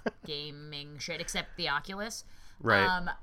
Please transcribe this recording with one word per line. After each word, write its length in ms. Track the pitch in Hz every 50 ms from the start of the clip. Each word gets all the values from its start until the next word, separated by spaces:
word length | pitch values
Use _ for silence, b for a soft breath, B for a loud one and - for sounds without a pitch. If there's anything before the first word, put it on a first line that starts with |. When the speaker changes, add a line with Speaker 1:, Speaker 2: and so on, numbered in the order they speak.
| -
Speaker 1:
<laughs> 200 | 220 - - -
Speaker 2:
gaming 720 | - 151 143 147 151 147 147 147 151 151 143 143 147 147 143
shit, 220 | - - 170 151
except 360 | 170 - - 190 165 - -
the 120 | - 175 151
Oculus, 560 | 143 147 - - 190 196 208 226 - - b b b b b b b b
Speaker 1:
Right. 240 | - 113 107 98 98
Speaker 2:
um, 240 | 185 180 180 175 175 - -